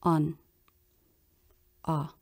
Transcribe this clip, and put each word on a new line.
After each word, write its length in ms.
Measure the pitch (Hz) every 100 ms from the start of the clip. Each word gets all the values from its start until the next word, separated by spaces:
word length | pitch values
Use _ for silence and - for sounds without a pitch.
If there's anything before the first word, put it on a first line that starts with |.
On. 320 | 180 165 151 160 _ _ _ _ _ _ _ _ _ _ _ _ _ _ -
Ah. 280 | 156 151 -